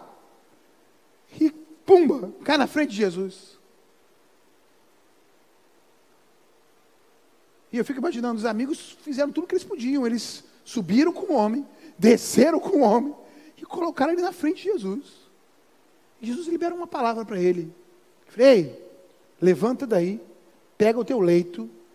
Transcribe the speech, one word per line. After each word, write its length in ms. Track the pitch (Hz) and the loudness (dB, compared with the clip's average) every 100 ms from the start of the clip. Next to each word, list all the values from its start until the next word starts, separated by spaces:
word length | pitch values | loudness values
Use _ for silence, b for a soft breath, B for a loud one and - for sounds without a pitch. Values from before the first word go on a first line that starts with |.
| - - _ _ _ _ _ _ _ _ _ _ _ - | -14 -20 _ _ _ _ _ _ _ _ _ _ _ -2
E 80 | 311 | -2
pumba, 840 | - - - - 359 285 247 185 - | -2 -20 -6 6 6 6 0 -4 -10
cai 140 | - 294 | -2 0
na 100 | - | 2
frente 240 | 302 285 | 0 -2
de 60 | 208 | 0
Jesus. 600 | 196 175 190 - - _ _ _ _ _ _ _ _ _ _ _ _ _ _ _ _ _ _ _ _ _ _ _ _ _ _ _ _ _ _ _ _ _ _ _ _ _ _ _ _ _ _ | -2 -2 -8 -10 -20 _ _ _ _ _ _ _ _ _ _ _ _ _ _ _ _ _ _ _ _ _ _ _ _ _ _ _ _ _ _ _ _ _ _ _ _ _ _ _ _ _ _
E 40 | 240 | -6
eu 60 | 214 | -4
fico 140 | 262 | -4
imaginando, 380 | 330 240 240 226 | -4 -4 -6 -4
os 80 | 226 | -4
amigos 500 | 214 262 330 - - | -4 -6 -8 -12 -18
fizeram 300 | 302 262 285 | -8 -4 -4
tudo 140 | 311 359 | -4 -4
o 20 | |
que 80 | 370 | -4
eles 80 | |
podiam. 420 | - 349 240 285 233 | -4 -8 -4 -2 -2
Eles 380 | 226 - - - b - | -4 -8 -16 -20 b -10
subiram 480 | 240 165 226 339 | -8 0 2 2
com 200 | 349 381 | 0 -2
o 20 | 269 | 0
homem, 300 | 208 240 277 B B B | 0 -2 -8 B B B
desceram 600 | 214 226 - - 302 330 | 4 6 4 4 4 4
com 180 | - 311 | 0 2
o 40 | |
homem 320 | 226 233 294 - - B B B | 4 2 0 -10 -20 B B B
e 80 | - | -14
colocaram 480 | 349 339 - 285 | -8 -6 -2 -2
ele 100 | 349 | 0
na 80 | 359 | -4
frente 320 | 359 302 370 | -4 -6 -4
de 80 | 370 | -4
Jesus. 580 | 370 190 220 - - _ _ _ _ _ _ _ _ _ _ | -6 -4 -8 -12 -20 _ _ _ _ _ _ _ _ _ _
E 60 | 226 | -10
Jesus 200 | 247 330 | -8 -6
libera 260 | 330 339 | -4 -4
uma 140 | 349 339 | -6 -10
palavra 360 | 311 233 226 | -4 -4 -4
pra 160 | 220 196 | -8 -2
ele. 340 | 180 175 165 - _ _ _ _ _ 208 | -2 -2 -6 -14 _ _ _ _ _ 4
"Ei, 400 | 269 226 147 - - - - _ _ - | 6 6 2 -6 -20 -20 -20 _ _ -2
levanta 460 | 175 165 220 254 262 | 2 2 0 -2 -2
daí, 340 | 196 175 214 - - _ _ _ - | 0 0 -6 -12 -20 _ _ _ 0
pega 220 | 214 233 | 2 2
o 60 | 233 | -2
teu 140 | 254 | 0
leito 500 | 175 175 175 - 226 - - | 4 2 0 -8 -14 -16 -20